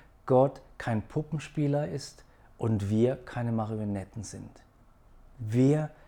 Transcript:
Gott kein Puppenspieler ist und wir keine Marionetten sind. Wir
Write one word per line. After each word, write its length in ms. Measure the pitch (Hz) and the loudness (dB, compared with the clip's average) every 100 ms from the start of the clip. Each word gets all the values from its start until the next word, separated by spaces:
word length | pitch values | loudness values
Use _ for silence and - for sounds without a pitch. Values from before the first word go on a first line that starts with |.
| - _ - | -20 _ 2
Gott 360 | 127 139 - - - | 4 4 0 -16 -8
kein 240 | - 110 | -2 -2
Puppenspieler 880 | - 151 147 156 - - 143 143 156 | -2 -6 -4 -8 -6 -2 0 0 -2
ist 340 | 143 - - - - - - | -6 -10 -18 -20 -20 -20 -4
und 320 | 113 107 98 | 0 0 2
wir 280 | 110 120 131 - | 4 4 2 -6
keine 260 | 123 120 | -6 -2
Marionetten 720 | 113 107 107 104 101 95 113 | -2 -2 -4 -4 -4 -8 -12
sind. 260 | 98 98 98 - - _ _ _ _ - - - | -12 -14 -16 -20 -20 _ _ _ _ -20 -20 -12
Wir 500 | 107 120 135 151 151 - | -2 4 4 4 0 -10